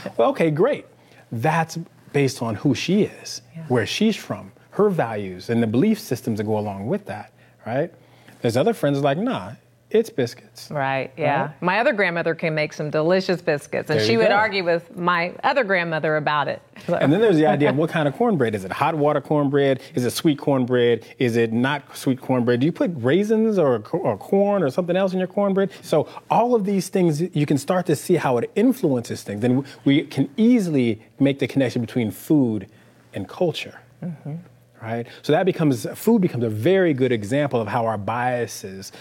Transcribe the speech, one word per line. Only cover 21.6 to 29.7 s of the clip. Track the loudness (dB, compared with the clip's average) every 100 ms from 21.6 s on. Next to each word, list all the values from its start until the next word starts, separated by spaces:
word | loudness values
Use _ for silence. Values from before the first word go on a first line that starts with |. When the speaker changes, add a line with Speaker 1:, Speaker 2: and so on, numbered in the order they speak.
| 0 -2 -8 -6
Speaker 2:
sweet | -4 -2
cornbread? | 0 0 2 2
Do | 0
you |
put | 0 -2 0
raisins | 2 2 2 2 2 2
or, | 2 0
co-, | -2 -4
or | -2 -4
corn | 0 0 2 2
or | 0
something | -2 -2 0
else | 0
in | -2
your | -2
cornbread? | 0 0 0 -2 -4
So | -2 0 0 -6 -2
all | 0 2
of | 2 2
these | -2 -2
things, | 2 2 2 -2
you | 0 0
can | 0
start | 0 0 0
to | -2
see | 0 0
how | 2 0
it | 0 2
influences | 2 2 0 0 -2 -8
things. | -8 -2
Then | 0 0 -2